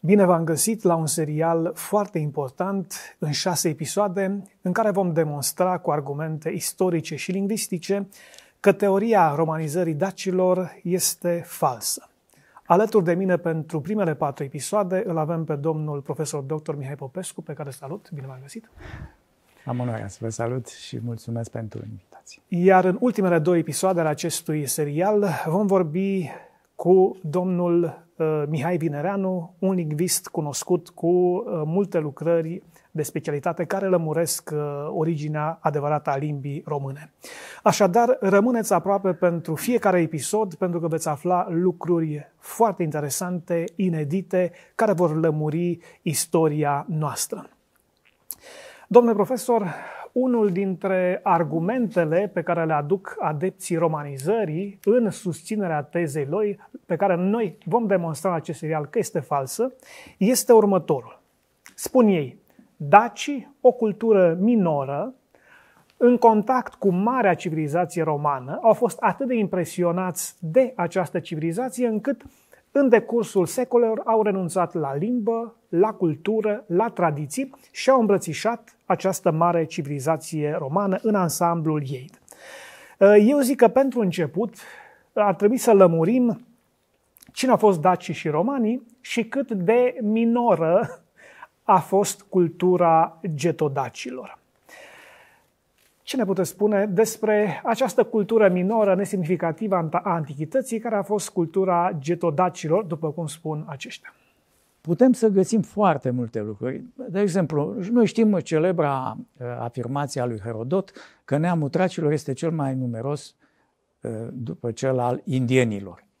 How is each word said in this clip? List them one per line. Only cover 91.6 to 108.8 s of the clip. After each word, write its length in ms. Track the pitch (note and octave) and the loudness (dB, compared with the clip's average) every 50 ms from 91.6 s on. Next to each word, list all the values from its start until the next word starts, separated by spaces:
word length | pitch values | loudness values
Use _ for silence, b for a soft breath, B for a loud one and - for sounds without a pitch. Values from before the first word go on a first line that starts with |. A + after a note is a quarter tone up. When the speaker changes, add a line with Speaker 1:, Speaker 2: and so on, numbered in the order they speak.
| _ | _
Speaker 1:
a 160 | - G3+ F3+ | 4 4 4
fost 420 | - - - G3 G3+ G3 - - | 4 2 0 0 2 0 -4 -10
cultura 1000 | - _ - F#3 F3 E3 E3 - F3+ F3+ F3+ F3+ F3+ E3 E3 D#3+ E3 - - - - G3 D#3 | -14 _ 2 2 2 2 0 0 2 2 4 4 4 6 6 4 4 2 -2 -10 -8 -6 -6
getodacilor. 1040 | C#3+ B2+ E3+ D3+ - D#3 D3 C3+ C#3 C3 A#2 - - - B2+ B2+ C3 - - - _ _ _ _ _ B B B B B B B B B B B B B B B B B B _ _ _ _ _ _ _ _ _ _ | -2 -2 -2 0 0 -2 -2 0 -2 -6 -6 -8 -12 -14 -12 -12 -12 -14 -16 -18 _ _ _ _ _ B B B B B B B B B B B B B B B B B B _ _ _ _ _ _ _ _ _ _
Ce 160 | _ - - C4 | _ -8 -4 -2
ne 80 | A3+ | -2
puteți 240 | F#3 G3 E3 F3+ - | 0 0 -2 -2 -4
spune 360 | - - G#3 G#3 G#3+ G3 G3+ | -2 0 0 2 2 2 2
despre 760 | G#3 F#3 F3 A3+ A3 A3 - - G#3+ G#3+ G#3 G#3 G3+ D#3 - - | 2 2 2 2 2 0 -4 0 2 2 2 2 0 -2 -4 -2
această 400 | C4 A3+ A3 C4 A3 - - A3 | -4 0 0 0 0 2 2 0
cultură 460 | - - A3 G3+ - A3+ A3+ G#3+ F#3+ | 2 2 -2 -2 2 2 4 4 4
minoră, 460 | F#3 F3+ F3+ F#3+ A3+ A3+ G#3+ G3 F#3 | 4 2 0 0 2 2 2 2 2
nesemnificativă 800 | F3+ G3+ - - F#3+ F3 D3+ F#3 D#3+ F3 E3 D#3+ - A3 G#3+ G3 | 0 0 -2 -2 -4 -2 -2 -2 -2 0 -4 -4 -4 -2 -2 0
a 260 | F3+ D#3+ D#3 - F3 - | 0 0 0 -2 -2 -2
antichității, 760 | G3+ E3+ E3+ D#3 C3 D3+ C3+ D#3 D#3 - C4+ B3+ C4 A3+ A3 | -2 -2 -2 -4 -6 -6 -8 -8 -2 -2 -4 -2 -2 -6 -6
care 160 | A3 A#3+ A3+ | -4 -2 -2
a 80 | G3+ F#3+ | -2 -2
fost 260 | G3+ G#3 G#3 G3 - | -2 -2 -4 -4 -4
cultura 640 | _ F#3 E3+ D#3+ - F#3+ F#3+ F#3 F3+ F3 E3+ F#3 F#3 D#3 | _ -2 -2 0 0 0 0 2 2 2 2 0 -2 -4
getodacilor, 840 | C3 D3+ F3 E3 - E3+ D3+ C#3 F#3 F3+ F3 - - D#3 D#3+ G3 A3 | -4 -4 -4 0 0 -2 2 2 0 0 0 -4 -2 0 0 0 0
după 280 | E3+ E3+ D3+ D#3+ D#3 | -2 -8 -6 -6 -6
cum 160 | C#3+ - E3 D3+ | -6 -6 -8 -10
spun 380 | - - _ D#3 D#3 D3+ D3+ D3+ | -10 -10 _ -8 -8 -8 -8 -10
aceștia? 460 | D3 C3 - B3 - - _ - _ _ _ _ _ _ _ _ _ _ _ _ _ _ | -14 -14 -14 -16 -16 -18 _ -20 _ _ _ _ _ _ _ _ _ _ _ _ _ _
Speaker 2:
Putem 320 | _ D#3 F3 - B3 C4 B3 | _ -6 2 4 4 4 4
să 140 | - A3+ A3 | 4 2 2
găsim 340 | G3 G3 F#3 - A3 A3+ | 4 2 2 2 0 -2
foarte 480 | F3+ - - G3 G#3+ F#3+ D#3 C3+ - C3 | -2 -2 -2 0 2 2 2 2 -2 -4
multe 320 | B2 B2+ A#2+ A2+ - A2+ | -4 -2 -6 -6 -6 -6
lucruri. 420 | G#2 G#2+ A2 G2+ - B2+ C3 - - B3 _ - B3+ - | -6 -6 -8 -6 -6 -6 -6 -8 -12 -16 _ -14 -12 -8
De 100 | E3 F#3+ | -2 0
exemplu, 560 | G#3 G3+ D#3+ G3 F3 C3 D#3+ D3 D3 D#3+ G#3 A#3 F3+ F#3+ | 0 0 2 0 0 0 0 -2 -2 -2 -4 -6 -6 0
noi 140 | A#3+ B3 A3+ | 2 4 4
știm 340 | G3 - - A3+ G#3+ G#3 F3 | 4 4 2 2 4 4 2
celebra, 800 | - - E3 D#3 D#3 F#3 F3+ E3 | 0 0 0 0 2 2 2 2